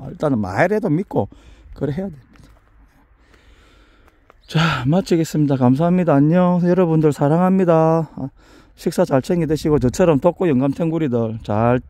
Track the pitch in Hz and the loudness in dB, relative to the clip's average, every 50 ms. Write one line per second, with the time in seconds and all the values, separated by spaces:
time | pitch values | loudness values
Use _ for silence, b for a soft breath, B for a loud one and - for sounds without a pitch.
0 | 131 135 - - 151 147 135 107 104 92 92 117 160 180 214 214 233 180 147 170 | -12 -14 -10 -6 -4 -2 -2 -2 -4 -4 -2 -2 0 0 0 -2 -2 -2 -2 -2
1 | 208 - - - 101 - b b b b b b b b b - 143 123 135 180 | -2 -2 -4 -4 -4 -4 b b b b b b b b b -8 -6 -6 -6 -6
2 | 190 196 151 131 - _ _ - - _ - _ _ _ _ _ - _ _ _ | -8 -10 -12 -16 -20 _ _ -20 -20 _ -20 _ _ _ _ _ -20 _ _ _
3 | _ _ _ b b b b b b b b b b b b b b b b b | _ _ _ b b b b b b b b b b b b b b b b b
4 | b b b b b _ _ _ _ - - 156 165 160 143 135 123 135 165 190 | b b b b b _ _ _ _ -6 -2 0 0 0 -2 -2 -2 0 0 0
5 | 190 - 180 165 160 - - 156 151 139 139 127 127 123 131 139 170 175 180 180 | 0 0 -2 -2 -2 -2 -2 -2 0 0 0 2 2 2 2 2 2 0 0 0
6 | 180 165 147 139 147 151 165 180 180 175 180 175 175 175 180 185 185 165 160 160 | 2 2 2 2 4 4 2 2 2 2 2 0 2 2 2 2 2 2 2 2
7 | 156 151 139 - 147 143 156 170 185 185 190 190 190 170 165 160 160 160 160 165 | 2 0 0 0 0 0 2 2 2 2 2 2 2 2 2 4 4 2 2 0
8 | 160 - - 147 131 139 - b b b b b b b b - - 190 - - | -2 -4 -8 -12 -12 -12 -12 b b b b b b b b -8 -8 -6 -2 -2
9 | 180 - - 131 - - 185 175 160 143 160 143 - 160 151 135 123 123 - - | 0 0 0 -2 0 0 -2 -2 0 -2 -2 -2 0 0 0 2 0 0 0 2
10 | 185 170 151 131 - 175 165 - 190 175 135 123 135 143 135 - 175 165 160 165 | 2 2 2 2 2 0 0 0 0 0 0 2 0 0 -2 -2 -4 -2 -2 -2
11 | 160 135 120 117 113 110 110 113 - - 104 107 117 120 123 127 - - | -2 -2 -2 -2 -2 -2 -6 -8 -6 -4 -2 0 2 2 2 0 -2 -8